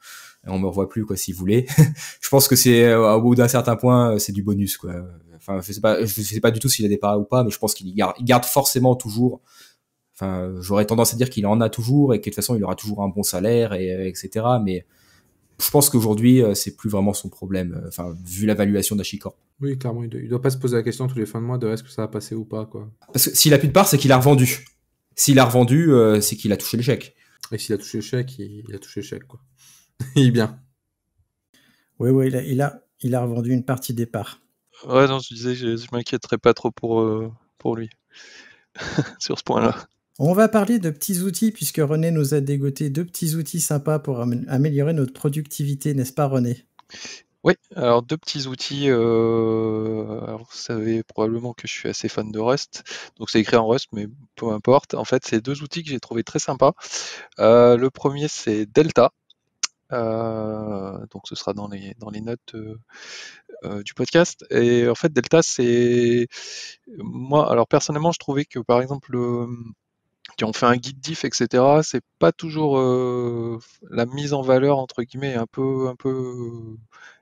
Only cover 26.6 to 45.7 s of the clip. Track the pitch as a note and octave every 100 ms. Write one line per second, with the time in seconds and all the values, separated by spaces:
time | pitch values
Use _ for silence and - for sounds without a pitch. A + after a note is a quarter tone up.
26.6 | - A#2 A#2+ A2+ - _ _ _ - A2
27.6 | - G#2 - A2 G#2+ B2+ B2+ - G2+ G#2
28.6 | A2 G2+ - - G2+ - - - _ _
29.6 | _ _ _ _ C3 D3 C3 A#2 G#2+ -
30.6 | _ _ _ _ _ _ _ _ _ _
31.6 | _ _ _ _ A#2 C3 C3+ B2+ D3+ C3
32.6 | C#3+ - _ _ B2+ B2 B2 A#2 A#2+ B2+
33.6 | B2+ B2 - A#2 A2+ G#2+ G2+ - _ _
34.6 | _ _ C#3+ B2+ C#3 C3+ B2+ A#2 B2 B2
35.6 | A#2+ A2+ A#2+ A#2+ A#2 A#2+ - A2+ A#2+ A2+
36.6 | A#2 - A#2 A2+ A2+ A2 A2 A2+ _ _
37.6 | B2 A2+ A2 _ _ - - - - _
38.6 | _ - - - C3 - - - - A#2
39.6 | A2+ A#2 - _ _ - C#3+ F#3 A3 A3
40.6 | G3 A#3+ E3+ D3+ - F3+ F#3+ E3 A3 G#3+
41.6 | D3 - C#3+ D#3 E3 D#3+ C#3 D3 C#3 C#3+
42.6 | C#3 C#3 D3+ C#3 F3 - E3 D#3+ D3+ E3+
43.6 | - D3 D3+ D3+ D3 B2 A#2+ A#2+ B2+ C3+
44.6 | D3+ C#3 C#3+ D#3+ C3 - D3 D3 D3+ -
45.6 | C#3+